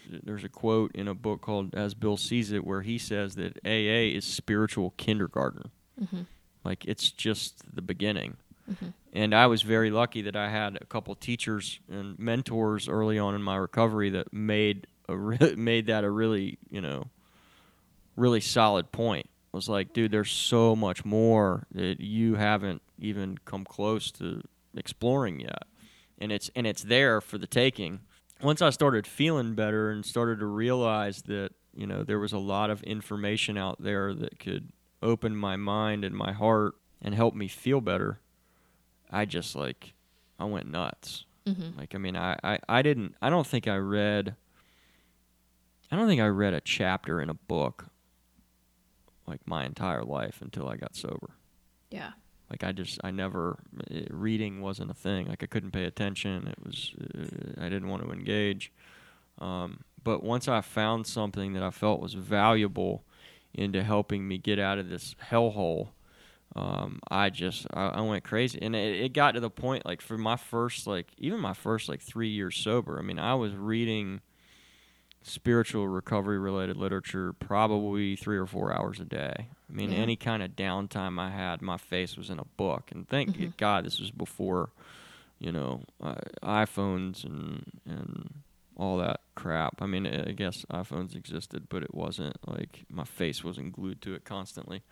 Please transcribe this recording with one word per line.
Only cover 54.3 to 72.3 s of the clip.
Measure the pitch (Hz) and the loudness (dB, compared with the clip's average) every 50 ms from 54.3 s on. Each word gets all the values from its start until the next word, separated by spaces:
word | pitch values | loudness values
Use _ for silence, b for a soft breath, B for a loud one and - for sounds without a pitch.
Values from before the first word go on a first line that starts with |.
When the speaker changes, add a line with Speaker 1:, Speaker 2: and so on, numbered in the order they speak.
| 110 107 110 101 95 95 | 0 0 -2 -4 -6 -6
Speaker 1:
wasn't | 98 98 98 101 95 - | -6 -6 -6 -6 -6 -8
a | - | -8
thing. | - - 92 101 95 90 | -6 -2 -2 -2 -2 -2
Like, | - 98 - - | -4 -6 -6 -8
I | |
couldn't | - - 110 90 95 | -4 -4 -4 -4 -2
pay | 98 95 90 | -4 -4 -4
attention. | 90 - - 104 101 95 - - 101 95 90 - | -4 -2 -2 -4 -4 -2 -4 -4 -4 -4 -4 -6
It | - - - - | -8 -10 -10 -12
was, | - - - - - - - | -12 -10 -8 -10 -10 -10 -10
uh, | - - - - - - - - - - - - 87 | -12 -10 -10 -10 -10 -8 -10 -10 -10 -10 -10 -8 -6
I | 85 | -4
didn't | 98 98 92 95 | -4 -4 -4 -4
want | 95 90 82 | -6 -4 -6
to | 82 | -6
engage. | 85 92 92 101 101 107 104 101 98 101 - - b b b b b b b b b b b b b | -6 -6 -2 0 2 2 2 2 0 -2 -6 -12 b b b b b b b b b b b b b
Um, | - 82 92 92 90 90 - - - - _ _ - - | -10 -8 -6 -6 -6 -6 -8 -10 -14 -18 _ _ -6 0
but | 120 107 - - | 0 0 0 0
once | 110 120 123 - | 0 0 0 2
I | 143 123 110 | 2 2 2
found | - - - 110 107 110 117 113 110 | 2 0 -2 0 2 2 2 0 -2
something | - - 113 107 101 - 101 98 98 95 | -4 -2 -2 -2 -2 -2 -4 -4 -2 -2
that | 92 95 | -2 -2
I | 92 | -4
felt | - - - - 98 65 | -2 2 2 2 2 2
was | - 92 104 | 0 -6 -8
valuable | 95 92 98 104 101 104 113 113 110 104 98 90 95 92 92 101 107 - b b b b b b b b b b | -8 -4 0 4 6 8 8 8 6 4 2 2 0 -2 -2 -2 -4 -8 b b b b b b b b b b
into | - 101 98 95 95 104 | -4 -4 0 0 0 2
helping | 107 107 104 104 - 104 98 95 | 4 2 2 2 2 -2 -4 -2
me | 98 95 92 | -4 -4 -4
get | - 104 104 101 | 0 0 0 2
out | 98 98 98 98 | 2 0 0 -2
of | 92 87 | -4 -6
this | 90 82 - - - - - - | -8 -10 -10 -12 -14 -14 -6 2
hellhole, | 120 117 117 113 104 104 92 85 82 - 107 - - b b b b b b b b b b b - | 4 4 4 4 2 0 0 0 0 0 -4 -6 -10 b b b b b b b b b b b -8
um, | - 50 50 50 50 50 50 - - - - | -6 -4 -4 -4 -4 -4 -6 -8 -10 -8 -2
I | - 98 101 95 | 2 2 2 2
just, | - - 87 92 90 - - - - | 2 0 -4 -4 -4 -4 -8 -6 -4
I, | 87 98 | -2 -2
I | 95 - 104 | -2 0 -2
went | 110 107 104 92 - | 0 0 -2 -2 -4
crazy. | - 110 113 127 120 - - | -2 0 0 0 0 -2 -4
And | 95 113 113 | -4 -2 0
it, | 107 98 107 98 92 | 0 0 0 0 0
it | 120 131 127 | -2 0 4
got | 147 143 139 | 4 4 4
to | 104 120 | 4 2
the | 117 110 | -2 -4
point, | - - 127 127 131 113 - | -4 -4 -2 -2 -2 -2 -2
like, | 87 90 - | -6 -6 -6
for | - - 113 | -6 -8 -6
my | 110 110 110 120 | -2 0 0 0
first, | 120 - - 120 117 120 120 - - - | 0 -2 -4 -2 0 0 0 -2 -6 -4
like, | - 101 87 85 _ _ | -4 -4 -4 -4 _ _
even | - - 156 220 226 | -6 -6 -4 -4 -2
my | 139 95 95 | -4 -4 -6
first, | - - 107 113 107 - - | -4 -2 -2 -2 0 -2 -6
like, | 69 - | -8 -8
three | - - - 113 113 | -10 -10 -6 -4 -4
years | 110 | -2